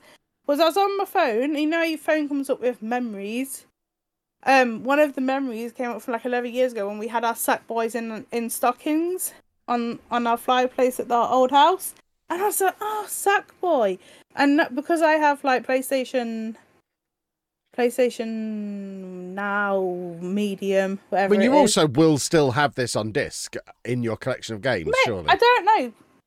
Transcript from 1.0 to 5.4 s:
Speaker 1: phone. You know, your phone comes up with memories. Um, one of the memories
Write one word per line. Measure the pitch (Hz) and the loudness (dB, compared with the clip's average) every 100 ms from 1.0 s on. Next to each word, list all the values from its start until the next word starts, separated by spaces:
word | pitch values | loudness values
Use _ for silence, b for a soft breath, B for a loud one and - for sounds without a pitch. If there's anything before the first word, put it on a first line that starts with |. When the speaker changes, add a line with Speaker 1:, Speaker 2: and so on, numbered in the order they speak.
| 381 | -2
Speaker 1:
phone. | 392 294 220 285 294 | 0 0 0 0 0
You | 302 | 0
know, | 330 | 0
your | 330 311 | -2 -2
phone | - 311 285 | 0 0 0
comes | 285 269 | -4 -4
up | 247 | -2
with | 247 240 | -2 -4
memories. | 220 247 240 196 202 240 269 - _ _ _ _ _ _ _ _ | -4 -4 -4 -8 -6 -6 -6 -10 _ _ _ _ _ _ _ _
Um, | - 269 247 220 | 4 4 4 0
one | 226 285 | 0 2
of | 302 | 2
the | 269 | 0
memories | 262 269 | -2 -2